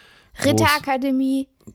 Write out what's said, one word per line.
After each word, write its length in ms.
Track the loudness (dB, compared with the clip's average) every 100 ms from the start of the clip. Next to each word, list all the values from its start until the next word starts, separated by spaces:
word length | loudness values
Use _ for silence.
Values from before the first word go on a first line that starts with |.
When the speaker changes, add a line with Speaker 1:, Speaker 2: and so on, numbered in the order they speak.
| -20 -20 _ -4
Speaker 1:
groß. 100 | 0
Speaker 2:
Ritterakademie, 1000 | 2 2 2 -2 -2 0 0 0 -2 -4 _
Speaker 1:
Da 80 | -20